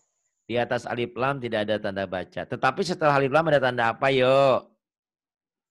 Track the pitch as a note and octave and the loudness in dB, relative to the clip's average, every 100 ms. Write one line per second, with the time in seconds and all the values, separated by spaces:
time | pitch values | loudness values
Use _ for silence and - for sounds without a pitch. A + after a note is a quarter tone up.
0 | _ _ _ _ - A#2 A#2+ B2 - A#2 | _ _ _ _ -6 -4 -2 -4 -4 -6
1 | A#2+ A2 C3 C#3+ A#2+ A2 G#2 G#2+ G#2 G2 | -6 -4 -4 -4 -4 -2 -2 -2 -4 -6
2 | F#2+ F2+ F2+ - E2+ A#2+ C3 C3 F3+ F3+ | -6 -6 -8 -10 -8 -2 -2 -2 -4 0
3 | D3+ C#3 C#3 C#3+ E3 D3 B2+ B2 A#2 A2+ | 2 2 2 2 2 2 2 0 -2 0
4 | C3+ C3+ B2+ C3+ C#3 A#2 - _ _ _ | 0 2 4 4 4 2 -2 _ _ _
5 | _ _ _ _ _ _ _ | _ _ _ _ _ _ _